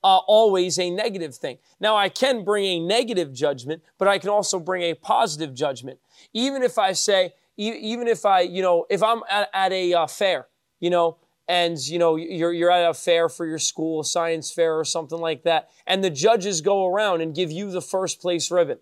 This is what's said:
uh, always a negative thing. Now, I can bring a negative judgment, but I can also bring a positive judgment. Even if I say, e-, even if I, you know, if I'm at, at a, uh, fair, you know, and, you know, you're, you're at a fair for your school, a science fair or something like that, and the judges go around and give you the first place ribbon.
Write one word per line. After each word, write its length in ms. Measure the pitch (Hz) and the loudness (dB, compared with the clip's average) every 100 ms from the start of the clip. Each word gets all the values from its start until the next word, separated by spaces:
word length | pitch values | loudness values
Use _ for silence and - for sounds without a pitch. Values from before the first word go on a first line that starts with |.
uh, 140 | 196 190 | 6 4
always 600 | - 214 226 190 180 151 | 6 6 6 4 0 0
a 120 | 180 | -2
negative 440 | 180 233 196 160 | -2 -4 -4 -10
thing. 240 | 127 151 123 _ _ | -8 -10 -10 _ _
Now, 160 | 214 214 | 0 2
I 120 | 196 | 2
can 360 | - 262 247 | 0 0 0
bring 200 | 190 208 | 0 0
a 160 | 196 175 | 0 -2
negative 520 | 170 220 233 208 156 | 0 0 0 -2 -4
judgment, 500 | 127 151 139 123 165 _ _ | -2 -2 -2 -6 -10 _ _
but 100 | 190 | 2
I 100 | 196 | 2
can 120 | 190 | 0
also 280 | 208 202 190 | 0 0 -4
bring 220 | 165 185 | -4 -4
a 120 | 170 | -2
positive 600 | 160 - 220 226 151 156 | -4 -2 0 0 -2 -10
judgment. 440 | 127 147 127 127 131 _ _ - | -4 -4 -4 -12 -18 _ _ -12
Even 300 | 214 262 277 | -4 -4 0
if 160 | 247 - | -2 0
I 140 | 190 | 0
say, 420 | 190 - 196 185 _ _ - | 0 2 2 2 _ _ -8
e-, 140 | 214 | -8
even 360 | 226 214 233 233 | -6 -8 -4 -2
if 180 | 220 | 0
I, 160 | 202 190 | 2 2
you 220 | 180 175 | 2 0
know, 240 | 185 175 - | 2 2 2
if 120 | 190 | 0
I'm 200 | 214 233 214 | 2 0 -2
at, 180 | 202 202 | -2 -2
at 200 | 190 190 | 0 0
a, 220 | 185 180 | 0 0
uh, 120 | 170 156 | 2 0
fair, 400 | - 196 156 - _ _ _ | 0 0 0 -6 _ _ _
you 100 | 175 | 0
know, 280 | 175 170 160 _ _ - | 2 2 -2 _ _ -2
and, 300 | 175 170 165 | 0 0 -2
you 200 | 131 170 | -6 0
know, 180 | 170 160 | 2 2
you're, 360 | 170 180 170 | -4 -2 -2
you're 180 | 170 175 | 2 2
at 200 | 180 170 | 4 2
a 40 | |
fair 340 | 160 - 170 165 | 0 0 2 2
for 180 | - 165 | -2 -8
your 120 | 156 | -4
school, 420 | - - 160 160 | -4 -4 -4 -4
a 40 | |
science 480 | 151 175 165 165 147 | -2 -2 -2 -2 -6
fair 260 | - 165 160 | 0 0 2
or 60 | |
something 340 | 156 170 151 165 | -2 -4 -6 -6
like 260 | 165 156 | -4 -2
that, 260 | 170 160 - _ - | 0 0 -2 _ -4
and 180 | 190 | -2
the 60 | 190 | -2
judges 500 | 143 185 226 185 180 | 0 2 4 2 -2
go 260 | 156 196 185 | 0 2 2
around 360 | 190 214 175 | 0 0 0
and 120 | 160 | -2
give 160 | 147 175 | -4 -4
you 200 | 160 202 | -4 -6
the 100 | 180 | -8
first 400 | - 190 185 - | -4 -4 -4 -4
place 300 | 175 170 147 | -4 -2 0
ribbon. 280 | 180 160 123 | 0 0 -2